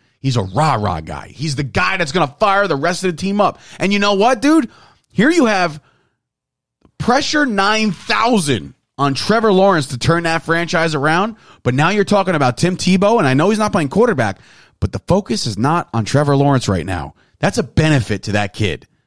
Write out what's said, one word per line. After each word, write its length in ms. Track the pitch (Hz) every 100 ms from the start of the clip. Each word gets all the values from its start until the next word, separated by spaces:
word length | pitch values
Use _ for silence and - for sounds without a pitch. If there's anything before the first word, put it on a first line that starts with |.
| _ _
He's 160 | 135 120
a 60 |
rah-rah 580 | 92 95 151 117 104 85
guy. 260 | 78 73 -
He's 300 | - 156 139
the 60 |
guy 340 | 139 185 180 190
that's 160 | 175
gonna 200 | 185 147 -
fire 260 | 208 196 202
the 80 | 143
rest 260 | 165 180
of 80 | 185
the 60 | 160
team 240 | 190 202
up. 180 | 185 - - -
And 120 | 190
you 80 | 202
know 140 | 208
what, 280 | 202 226 254
dude? 280 | 277 320 233 - - _ _
Here 180 | - 247
you 180 | 349 233
have 340 | 196 175 151 - _ _ _ _ _ _ _ _ _ _ -
pressure 480 | - 254 285 302 277
nine 460 | 202 196 214 214
thousand 840 | 165 - 214 233 226 147 113 78 - _ -
on 160 | 139 139
Trevor 360 | - 220 220
Lawrence 360 | 185 196 175 135
to 100 | 123
turn 260 | - 170
that 200 | 170 160
franchise 520 | - 165 170 175 165 156
around. 400 | 147 165 220 220 - -
But 100 | 123
now 160 | 127 160
you're 160 | 208 196
talking 300 | 202 190 165
about 220 | 131 123
Tim 200 | 170 180
Tebow, 400 | - 185 202 233
and 80 | 143
I 60 |
know 160 | 131 180
he's 100 | 214
not 140 | 214
playing 160 | 196 143
quarterback, 500 | 185 240 165 107 95 _ - _ _
but 140 | -
the 60 | -
focus 460 | - 185 202 226 127
is 120 | 92
not 320 | 135 165 -
on 120 | 113 101
Trevor 320 | 135 147 139
Lawrence 320 | 143 135 -
right 160 | 92 80
now. 300 | 87 71 - _ _
That's 180 | 147 -
a 60 |
benefit 600 | 151 - 156 143 107 101
to 80 | -
that 200 | 104 101
kid. 340 | - 104 73 _ _